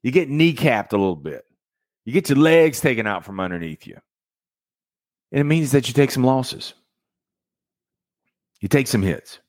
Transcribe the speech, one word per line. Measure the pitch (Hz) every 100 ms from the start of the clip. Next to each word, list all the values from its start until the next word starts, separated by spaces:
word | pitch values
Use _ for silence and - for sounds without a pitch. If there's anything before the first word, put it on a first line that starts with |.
You | 123
get | 160 147
kneecapped | 147 165 147 156 110 -
a | 104
little | 98 82
bit. | 73 67 _ _ _ _ _ _ 113
You |
get | 151 -
your | 135
legs | 156 165 160 127
taken | 143 113 107
out | 95
from | - 98
underneath | 92 87 82 78 -
you. | - _ _ _ _ _ _ _ _ _ _ _ _ _
And | 139
it |
means | 147 165 143
that | 139 123
you |
take | 127 139
some | 135
losses. | 127 131 123 - - _ _ _ _ _ _ _ _ _ _ _ _ _ _ _ _ _ _ _
You | 98
take | 143 131
some | 110
hits. | 95 73 - -